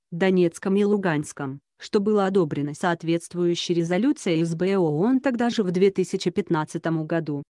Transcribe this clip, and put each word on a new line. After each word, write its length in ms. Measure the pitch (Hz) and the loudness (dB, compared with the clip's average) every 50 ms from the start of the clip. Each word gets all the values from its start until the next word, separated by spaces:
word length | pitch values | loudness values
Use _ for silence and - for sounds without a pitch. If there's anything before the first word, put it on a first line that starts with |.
| _ - | _ -10
Донецком 640 | 175 165 190 190 190 180 175 165 170 - - 196 190 | -4 0 2 2 4 4 4 2 0 -2 -4 0 0
и 80 | 202 208 | 2 2
Луганском, 760 | 196 208 202 190 180 156 147 147 - - - 143 135 135 143 _ _ _ - | 2 2 0 0 0 0 -2 -2 -6 -8 -10 -10 -10 -10 -12 _ _ _ -20
что 220 | - - - 214 | -8 -2 -2 0
было 240 | 196 214 214 208 196 | 2 2 2 2 2
одобрено 480 | 190 196 202 175 147 147 143 143 147 147 | 2 2 2 2 2 0 -4 -4 -6 -6
соответствующей 1040 | - - 180 170 170 - 160 165 170 - - - 175 175 175 170 170 - - 180 | -4 -2 -2 -2 -2 -2 -2 -2 -2 -2 -6 -4 -2 0 0 0 -2 -2 -2 -2
резолюцией 680 | 170 170 165 180 185 220 285 302 - - 196 170 160 170 | 0 0 0 0 0 2 0 0 0 0 0 0 0 0
С 120 | 165 165 | 0 -2
Б 200 | 160 180 190 196 | -2 0 0 2
О 140 | 196 175 156 | 2 2 2
О 200 | 147 147 185 233 | 2 2 2 2
Н 120 | 262 262 | 2 2
тогда 280 | - 277 240 226 240 240 | 2 0 -2 0 0 -2
же 140 | 226 - 208 | 0 -2 -2
в 80 | 180 | 0
две 180 | 170 180 190 196 | 2 4 4 4
тысячи 420 | 196 - 180 - - 185 - 180 | 4 2 -2 -2 -2 -4 -2 -2
пятнадцатом 760 | 175 208 175 - 170 156 156 - - 165 - 165 160 160 156 156 | -2 -2 -2 0 0 -2 -2 -2 -6 -6 -4 -2 -2 -2 -2 -2
году. 360 | 170 165 160 151 147 143 151 _ | -2 -2 -2 -2 -6 -6 -8 _